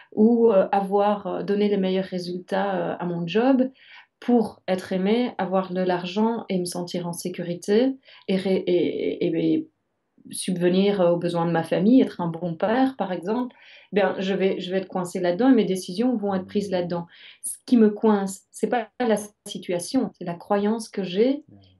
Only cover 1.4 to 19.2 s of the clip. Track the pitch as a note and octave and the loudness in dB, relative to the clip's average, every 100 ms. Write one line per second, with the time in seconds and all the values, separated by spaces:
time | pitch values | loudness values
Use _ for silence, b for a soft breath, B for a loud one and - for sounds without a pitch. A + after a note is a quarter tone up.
1.4 | F3+ G3+ G#3 G3 F#3 F#3+ F#3 F3+ F3 F3+ | -2 0 2 2 0 0 -2 -6 -8 -8
2.4 | - F#3+ G3+ F#3 E3+ - F3 E3+ E3+ G#3 | -4 -4 -2 -2 -4 -4 -6 -4 -2 0
3.4 | B3+ C4 C4 B B B B - - A#3+ | 4 4 2 B B B B -8 2 2
4.4 | G#3+ - - F#3 - F#3 F#3+ A#3 B3 - | 2 -6 -4 -4 -2 -2 2 2 0 -4
5.4 | F3+ F#3+ F#3 F3+ F#3 F3 F3 G3 A3 A#3 | -2 -2 -2 -2 -2 -2 -2 0 0 0
6.4 | - F#3 F3 F3 F3 F3 E3+ E3+ F3+ F#3 | -4 -4 -4 -6 -6 -6 -6 -8 -8 -8
7.4 | E3+ E3+ - G#3 C4+ C4+ B B B F#3+ | -8 -6 0 2 2 -2 B B B -2
8.4 | G3 F#3+ - F3 - - F3 - F3 E3 | 0 0 2 0 0 -2 -4 -2 -2 0
9.4 | D#3+ D#3+ - _ _ _ _ _ - - | 0 0 -2 _ _ _ _ _ -16 -10
10.4 | - F3+ F3+ F#3 G3+ G3 F3 F3 E3+ E3+ | -4 0 2 4 2 4 2 2 0 -2
11.4 | E3+ E3 D#3+ E3+ G3 C4 G#3 - E3+ E3 | 0 0 0 2 6 6 4 -2 -6 -4
12.4 | F3 E3 G3 B3 C4+ - F#3+ F3 F3 A#3+ | -6 -4 0 2 0 -2 -6 -6 -4 -4
13.4 | B3 B B B B G3 F#3 - F#3+ F3+ | -6 B B B B 0 0 0 -4 0
14.4 | F#3+ - F3 F#3+ F#3+ F#3 F3 F#3+ F3 F3 | 0 -2 -4 -6 -4 -6 -6 -4 -2 2
15.4 | C4 A#3 F3+ F#3 F#3 F3+ B3+ A3 G3+ F#3 | 4 4 4 -2 -4 -2 -2 0 -2 -4
16.4 | F#3 G#3 G3 F#3 F3 F3 F3 B B B | -2 -4 -2 -4 -2 -4 -8 B B B
17.4 | - - - A#3+ G#3+ G#3 A3 G3+ G3 - | -16 -10 2 6 6 4 2 2 0 -8
18.4 | _ - A3 A#3+ A3 - A3+ G#3 | _ -6 -2 -2 -4 -4 -2 -2